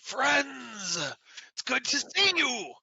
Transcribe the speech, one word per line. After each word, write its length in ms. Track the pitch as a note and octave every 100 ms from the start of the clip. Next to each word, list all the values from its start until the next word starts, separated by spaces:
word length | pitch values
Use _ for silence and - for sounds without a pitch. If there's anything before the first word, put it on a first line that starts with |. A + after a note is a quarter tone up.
friends, 960 | - C#4+ C#4 C#4+ C#4 C4+ B3 G#3+ F#3 F3 C#3+ - _ - -
it's 80 | -
good 200 | - B3+
to 120 | B3 C#4+
see 340 | C#4+ F#4 G4
you. 380 | F4 C#4+ A#3+ D3+ -